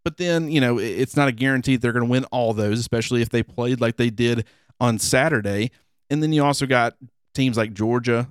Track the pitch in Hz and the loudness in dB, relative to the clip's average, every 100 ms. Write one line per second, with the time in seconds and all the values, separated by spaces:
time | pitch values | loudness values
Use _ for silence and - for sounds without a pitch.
0 | 170 156 175 165 156 151 123 120 110 92 | -10 -4 -2 0 0 2 2 0 -2 -4
1 | 131 147 139 113 135 131 135 127 120 120 | -2 2 0 2 0 0 0 0 0 0
2 | 120 127 131 127 113 107 104 113 117 117 | 0 0 0 -2 0 0 0 -2 -2 -2
3 | - 120 113 117 - - 120 127 117 - | 0 -2 0 -2 -2 -4 -2 0 -2 0
4 | 120 107 117 117 - _ _ - 123 110 | -2 0 0 0 -4 _ _ -2 0 0
5 | - 131 160 127 101 101 120 _ _ _ | 0 2 2 0 -2 -2 -4 _ _ _
6 | - 147 156 151 143 139 135 123 117 - | -6 -2 2 2 2 0 0 2 0 -4
7 | 127 _ _ - 131 113 110 101 110 120 | -20 _ _ -2 0 0 -2 -2 0 0
8 | 120 117 123 | 0 0 -2